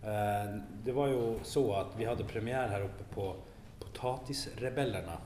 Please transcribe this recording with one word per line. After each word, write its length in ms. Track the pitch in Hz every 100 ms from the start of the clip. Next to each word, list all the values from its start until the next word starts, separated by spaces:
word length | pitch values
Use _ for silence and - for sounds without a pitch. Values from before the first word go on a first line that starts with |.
| 110
Eh, 500 | 104 104 104 104 104 104 104
det 80 | 113
var 140 | 127 143
ju 320 | 127 117 113
så 300 | - 147 123
att 160 | 98 95 107
vi 80 |
hade 200 | 113 120
premiär 440 | 101 113 113 131 123
här 120 | 101
uppe 240 | 98 - 101
på 220 | - 95 92 - - - -
Potatisrebellerna 1400 | - - 127 131 131 135 - 110 127 131 135 98 85 82